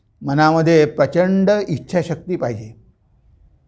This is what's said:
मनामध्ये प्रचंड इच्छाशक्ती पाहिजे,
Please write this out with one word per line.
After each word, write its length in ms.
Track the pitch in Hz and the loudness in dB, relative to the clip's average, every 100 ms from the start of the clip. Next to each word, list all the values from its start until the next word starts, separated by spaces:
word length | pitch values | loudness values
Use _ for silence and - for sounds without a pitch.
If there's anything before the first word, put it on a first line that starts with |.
| _ _ | _ _
मनामध्ये 640 | 143 143 156 160 160 165 151 | -6 2 2 4 4 4 2
प्रचंड 680 | 151 139 170 180 190 190 208 202 | 2 0 0 0 2 2 0 -2
इच्छाशक्ती 680 | 139 - 180 165 156 - 175 | -6 -4 -6 -4 -8 -6 -6
पाहिजे, 480 | 131 107 110 - _ _ _ _ _ _ _ _ | -6 -8 -12 -20 _ _ _ _ _ _ _ _